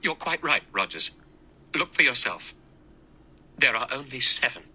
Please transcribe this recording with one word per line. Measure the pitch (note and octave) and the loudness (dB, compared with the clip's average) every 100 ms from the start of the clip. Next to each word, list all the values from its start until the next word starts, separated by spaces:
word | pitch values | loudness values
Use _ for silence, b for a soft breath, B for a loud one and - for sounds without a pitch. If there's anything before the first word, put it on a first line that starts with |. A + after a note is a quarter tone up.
You're | - | -6
quite | D#3 - E3 | -6 -6 -6
right, | E3 D3 - | -2 -4 -4
Rogers. | G2+ F#2+ - - - - - - _ - | -8 -6 -2 -2 -2 -20 -20 -20 _ -10
Look | D#3+ E3+ | -6 -6
for | - | 0
yourself. | D3+ B2 - E2+ - - _ _ _ - _ _ - - _ - | 2 4 2 -2 -12 -18 _ _ _ -20 _ _ -20 -20 _ -2
There | C3+ A2+ | 0 0
are | A#2+ | -4
only | C3 C#3 B2+ | -8 -10 2
seven. | B2 - B2+ - - | 6 6 2 -6 -16